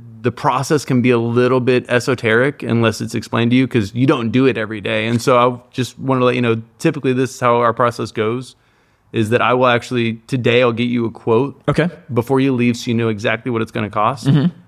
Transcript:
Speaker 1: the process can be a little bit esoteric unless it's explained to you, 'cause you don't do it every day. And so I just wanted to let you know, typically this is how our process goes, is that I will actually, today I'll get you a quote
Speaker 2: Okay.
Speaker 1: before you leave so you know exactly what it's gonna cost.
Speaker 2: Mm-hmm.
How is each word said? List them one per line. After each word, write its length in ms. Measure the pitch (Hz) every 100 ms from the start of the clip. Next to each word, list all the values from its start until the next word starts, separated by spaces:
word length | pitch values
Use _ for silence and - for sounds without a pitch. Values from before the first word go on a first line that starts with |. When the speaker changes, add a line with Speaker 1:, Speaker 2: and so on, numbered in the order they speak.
| 117 113
Speaker 1:
the 100 | 117
process 520 | 117 143 127 135 151
can 180 | - 127
be 80 | 120
a 80 | 120
little 420 | 117 117 123 131
bit 280 | 123 123 117
esoteric 720 | 120 127 127 113 113 135 143
unless 380 | 120 117 113 113
it's 140 | 113
explained 360 | 117 - 113 117
to 60 | 123
you, 120 | 131
'cause 260 | 120 98
you 120 | 117 135
don't 240 | 147 113
do 160 | 123 131
it 100 | 113
every 220 | 107 107
day. 260 | 104 110 113
And 140 | 120
so 180 | 139 123
I 220 | 123 123 -
just 280 | - 123 -
wanted 220 | 131 131
to 60 | 123
let 80 |
you 60 | 127
know, 180 | 120 113 113 -
typically 340 | 165 147 131
this 220 | 127 131
is 60 | -
how 160 | 123 120
our 160 | 117
process 360 | 113 120 117 117
goes, 460 | - 107 123 127 - _ _ _ _ _
is 180 | 117 107
that 100 | 117
I 140 | 107
will 120 | 127 127
actually, 460 | 120 - 123 117 113 -
today 360 | 131 120 120
I'll 100 | 123
get 120 | 113
you 200 | 123 120 113
a 40 |
quote 500 | - - 113 139 - -
Speaker 2:
Okay. 200 | 147 170 - -
Speaker 1:
before 280 | 117 113 135
you 120 | 135
leave 220 | 123 120 117
so 140 | -
you 40 | 113
know 120 | 113
exactly 420 | 107 117 113 131
what 120 | 113
it's 80 | 110
gonna 200 | 117 107
cost. 360 | 101 107 139 139
Speaker 2:
Mm-hmm. 280 | 143 170 -